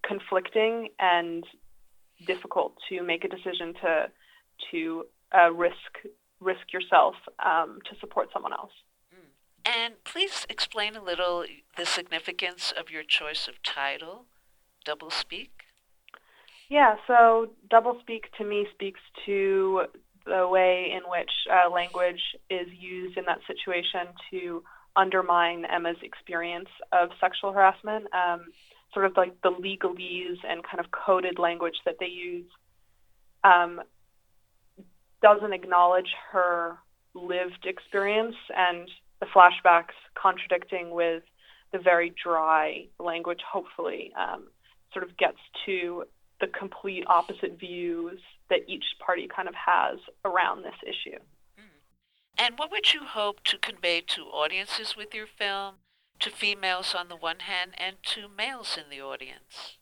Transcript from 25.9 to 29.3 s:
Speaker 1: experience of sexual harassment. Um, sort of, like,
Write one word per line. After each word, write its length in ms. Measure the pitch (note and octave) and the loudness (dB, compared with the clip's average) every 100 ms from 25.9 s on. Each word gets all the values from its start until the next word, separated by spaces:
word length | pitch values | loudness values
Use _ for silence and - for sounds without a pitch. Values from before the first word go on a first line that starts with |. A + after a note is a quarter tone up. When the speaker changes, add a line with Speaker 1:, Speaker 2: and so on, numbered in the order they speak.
| E3+ | -6
Speaker 1:
experience 680 | - - - F3 E3+ F3 G3 - - | -12 -18 -8 -6 -6 -8 -12 -18 0
of 160 | F3+ F3 - | 2 2 0
sexual 320 | F#3 - G3 | -2 -2 -2
harassment. 540 | G3 F#3+ F#3+ G#3+ G#3+ G3+ | 6 6 4 -6 -6 -4
Um, 400 | F3+ F3 E3+ E3+ - _ _ _ | -2 -2 -2 -8 -20 _ _ _
sort 140 | - G3 | 0 2
of, 100 | F#3 | 4
like, 240 | F3+ | 2